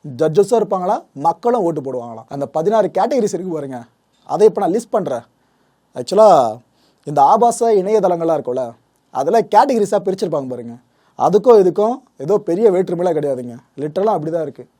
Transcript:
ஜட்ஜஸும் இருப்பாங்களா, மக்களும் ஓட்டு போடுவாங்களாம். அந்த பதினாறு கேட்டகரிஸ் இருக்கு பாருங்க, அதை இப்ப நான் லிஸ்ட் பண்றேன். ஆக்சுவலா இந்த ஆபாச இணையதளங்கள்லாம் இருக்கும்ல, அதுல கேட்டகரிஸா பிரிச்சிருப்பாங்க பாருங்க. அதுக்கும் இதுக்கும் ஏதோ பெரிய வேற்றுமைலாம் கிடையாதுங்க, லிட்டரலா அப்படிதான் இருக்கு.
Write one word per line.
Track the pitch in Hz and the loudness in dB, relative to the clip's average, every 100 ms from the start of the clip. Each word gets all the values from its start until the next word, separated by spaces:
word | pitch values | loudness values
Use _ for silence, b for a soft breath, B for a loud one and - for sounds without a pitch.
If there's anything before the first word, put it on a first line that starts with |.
| 147 123 | -16 -4
ஜட்ஜஸும் | 156 156 202 233 | 0 2 2 0
இருப்பாங்களா, | - - 180 254 - 135 156 | 0 -2 -2 -4 -6 -4 -4
மக்களும் | - 233 240 170 | -2 -2 0 -2
ஓட்டு | 151 135 | -4 -8
போடுவாங்களாம். | 127 120 110 - | -10 -10 -16 -14
அந்த | 143 135 156 | -10 -6 -4
பதினாறு | 175 220 190 185 | 0 0 0 -2
கேட்டகரிஸ் | 226 277 208 196 | -2 0 -2 -4
இருக்கு | 185 160 | -8 -8
பாருங்க, | 139 135 - _ _ _ - | -8 -12 -16 _ _ _ -8
அதை | 156 214 | 2 2
இப்ப | 214 | 2
நான் | 185 208 | -2 -2
லிஸ்ட் | 233 220 | -4 -4
பண்றேன். | 165 123 - _ _ _ _ _ _ 123 | -4 -8 -10 _ _ _ _ _ _ -14
ஆக்சுவலா | 123 196 214 160 117 117 _ _ _ _ - | -2 4 6 6 4 -4 _ _ _ _ -4
இந்த | 147 139 | 2 4
ஆபாச | 214 240 226 233 208 | 4 2 2 2 2
இணையதளங்கள்லாம் | 185 220 185 170 165 156 | 2 0 2 0 -2 -2
இருக்கும்ல, | 123 127 120 113 _ _ _ 127 | -4 -6 -6 -12 _ _ _ -6
அதுல | 143 226 196 | 0 0 2
கேட்டகரிஸா | 208 285 233 196 208 190 | 2 4 0 0 -2 -2
பிரிச்சிருப்பாங்க | 185 190 151 131 | -4 -4 -4 -6
பாருங்க. | 123 117 117 _ _ _ - | -10 -12 -18 _ _ _ -2
அதுக்கும் | 143 202 254 220 | 2 4 6 6
இதுக்கும் | 180 165 214 269 _ _ | 4 2 -2 -4 _ _
ஏதோ | 143 208 208 | -2 -2 -2
பெரிய | 175 220 | 2 2
வேற்றுமைலாம் | 180 185 175 180 156 | 2 -2 -2 -2 -2
கிடையாதுங்க, | 143 127 120 117 _ - | -4 -6 -8 -16 _ -12
லிட்டரலா | 151 160 208 185 | -8 -2 -2 -2
அப்படிதான் | 151 165 147 | -4 -6 -8
இருக்கு. | - 120 | -10 -20